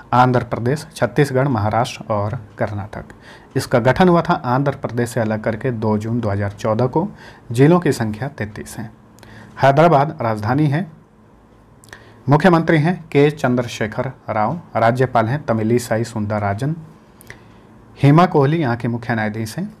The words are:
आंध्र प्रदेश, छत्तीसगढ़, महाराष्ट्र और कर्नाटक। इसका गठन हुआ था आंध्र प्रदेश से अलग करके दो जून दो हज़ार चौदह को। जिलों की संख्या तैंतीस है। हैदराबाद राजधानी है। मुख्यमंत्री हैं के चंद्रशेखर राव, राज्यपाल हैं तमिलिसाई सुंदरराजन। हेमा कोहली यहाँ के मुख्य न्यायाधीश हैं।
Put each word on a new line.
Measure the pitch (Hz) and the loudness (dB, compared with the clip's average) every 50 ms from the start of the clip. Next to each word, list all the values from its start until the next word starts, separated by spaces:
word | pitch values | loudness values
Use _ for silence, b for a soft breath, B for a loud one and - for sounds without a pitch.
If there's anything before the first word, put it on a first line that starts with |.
| B - 120 | B 0 2
आंध्र | 123 127 127 123 123 120 | 4 4 4 2 0 -2
प्रदेश, | - - 113 113 120 143 147 - - - | -2 -6 -4 -2 -2 -2 -4 -6 -12 -6
छत्तीसगढ़, | - - 117 - - 147 135 131 127 135 143 | -4 -4 0 2 0 0 2 2 0 0 0
महाराष्ट्र | 135 107 101 107 110 110 123 - - - - - 110 | 0 0 0 0 0 0 -2 -2 -6 -10 -6 -4 -4
और | 104 101 107 131 135 - - - - | -2 -2 -4 -6 -8 -12 -14 -8 -8
कर्नाटक। | 120 104 104 101 - 107 - - - - - B B B B B B B - | -6 -6 -6 -8 -10 -12 -12 -14 -16 -16 -20 B B B B B B B -8
इसका | 131 - - - 123 | -6 -4 0 0 2
गठन | 113 127 127 - 190 180 | 2 2 4 4 4 4
हुआ | 170 170 | 4 2
था | 165 - 175 | 2 0 -2
आंध्र | - - 127 120 131 139 139 | -4 -2 -2 -2 0 -2 -2
प्रदेश | 131 - - 110 113 123 120 117 | -4 -6 -8 -6 -4 -4 -4 -2
से | - 127 | -2 -4
अलग | 110 107 110 107 110 | -2 -2 -2 -4 -4
करके | 120 113 110 - 135 | -4 -4 -4 -4 -6
दो | 120 110 117 110 107 104 | -4 -2 -2 -2 -2 -2
जून | 107 110 117 120 | -2 -4 -4 -4
दो | 110 107 | -4 -4
हज़ार | 98 101 104 101 | -4 -4 -4 -6
चौदह | 101 - - 113 107 110 123 131 | -6 -6 -4 -2 0 0 0 0
को। | - 160 180 214 B B B B B B B - | 0 -2 -4 -4 B B B B B B B -6
जिलों | 117 120 139 156 175 175 | 0 4 4 6 6 4
की | 170 156 | 2 0
संख्या | 131 - 117 107 107 104 127 151 | -2 -2 -4 -6 -6 -6 -8 -10
तैंतीस | - - 110 107 - - - - - - | -8 -8 -10 -10 -10 -12 -16 -14 -12 -12
है। | 107 107 - - _ _ _ B B B B B B B B - | -14 -14 -16 -20 _ _ _ B B B B B B B B 2
हैदराबाद | - 135 139 143 160 170 156 135 143 156 156 - | 2 4 6 6 6 6 6 4 2 0 -2 -4
राजधानी | 120 113 110 107 104 113 127 147 156 147 | -4 -4 -4 -2 -2 -2 0 0 0 0
है। | 139 160 196 - - - - _ _ _ _ _ _ _ _ _ _ _ _ _ _ _ - B B B B B B B - - | 0 -2 -4 -8 -12 -18 -20 _ _ _ _ _ _ _ _ _ _ _ _ _ _ _ -20 B B B B B B B 0 0
मुख्यमंत्री | 143 151 - 190 175 160 170 170 170 151 | 2 4 4 4 4 4 4 4 2 2
हैं | 147 170 185 - - - | 2 0 -2 -4 -6 -2
के | - 143 143 151 | 2 4 4 4
चंद्रशेखर | 147 - - 127 123 123 123 117 - - 113 107 107 - 123 135 131 - _ - | 2 0 -2 0 0 0 -2 -4 -6 -6 -6 -6 -4 -6 -6 -6 -8 -10 _ -6
राव, | 107 107 107 113 151 175 - - - | -2 -2 -2 -2 -2 -6 -8 -6 -2
राज्यपाल | 110 113 117 123 123 131 127 - 120 110 | 0 2 2 2 2 0 0 2 0 0
हैं | 110 131 151 - | 0 -2 -4 -2
तमिलिसाई | - 113 110 107 110 120 120 120 - 117 110 117 | -2 -2 0 0 0 0 0 0 -2 -2 -2 -2
सुंदरराजन। | - - 110 104 101 107 104 101 101 98 104 131 143 160 170 160 - - - _ B B B B B B B B B B B B B B B - - - - | -4 -4 -6 -4 -4 -2 -2 -2 -2 -2 -2 -4 -4 -6 -6 -10 -16 -20 -20 _ B B B B B B B B B B B B B B B -20 -20 -4 2
हेमा | - 139 143 165 180 | 4 6 6 6 6
कोहली | 185 180 156 135 135 156 170 | 4 4 2 2 2 2 0
यहाँ | 156 120 117 | 0 -2 -2
के | 117 - 123 | -2 -2 -4
मुख्य | 117 117 113 - 120 | -4 -4 -4 -4 -4
न्यायाधीश | 110 107 107 104 110 113 110 - - | -2 -2 -4 -4 -6 -8 -8 -6 -8
हैं। | 190 214 - - | -8 -10 -10 -16